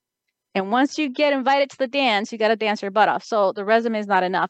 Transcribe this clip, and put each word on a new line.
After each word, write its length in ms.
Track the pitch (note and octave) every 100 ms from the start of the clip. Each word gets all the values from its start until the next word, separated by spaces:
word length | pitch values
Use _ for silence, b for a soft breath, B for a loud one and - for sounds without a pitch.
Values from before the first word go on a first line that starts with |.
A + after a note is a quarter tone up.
| _ _ _ _ _ G3
And 160 | F#3+
once 260 | A#3+ C#4 -
you 120 | D4
get 240 | B3+ D4
invited 380 | C#4 B3 C#4 C#4
to 60 | -
the 100 | C4
dance, 440 | C#4 C4 G#3 A3
you 60 | A3+
gotta 180 | A3 A3
dance 260 | G#3+ G#3+
your 100 | G3+
butt 180 | G3+ F#3
off. 160 | D3 -
So 260 | A3 G3+
the 140 | G#3 G3
resume 340 | A3+ A#3 A3
is 80 | G#3
not 160 | F#3+
enough 260 | F3+ F3+ F3